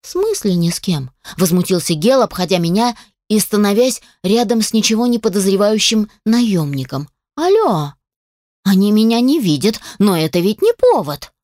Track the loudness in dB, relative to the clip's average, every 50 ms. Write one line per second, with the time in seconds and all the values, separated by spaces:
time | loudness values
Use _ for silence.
0 | _ -8 -4 -4 -2 -2 -4 -2 -2 -2 0 0 0 -2 -2 -4 -4 -4 -4 -4
1 | -4 -10 _ _ _ -20 -4 -2 -2 0 2 0 0 0 -2 -4 -2 -4 -4 0
2 | 2 2 2 2 0 0 -2 -6 -2 -2 0 0 0 0 0 0 0 -2 -4 -8
3 | -18 _ _ _ _ _ 0 0 0 0 0 0 0 2 2 2 0 0 -2 -6
4 | -12 _ _ _ -2 0 0 0 2 0 0 -2 -2 -2 -2 -2 0 0 0 0
5 | 0 0 -2 0 -2 -2 -2 0 0 0 2 2 2 2 2 0 0 0 0 0
6 | -2 -2 _ _ _ 0 2 2 2 2 0 -2 -2 -2 -4 -6 -6 -6 -8 -8
7 | -8 -10 _ _ _ _ _ -4 0 2 2 2 2 2 0 -2 -4 -6 -10 _
8 | _ _ _ _ _ _ _ _ _ _ _ _ _ 2 2 4 4 4 2 2
9 | 2 2 2 2 2 2 2 2 2 0 0 2 0 -2 -2 -2 -14 -20 -4 0
10 | 0 2 2 0 -2 0 -2 0 0 0 0 0 0 0 2 _ 4 4 4 2
11 | 0 -4 -10 -12 -14 -20 _ _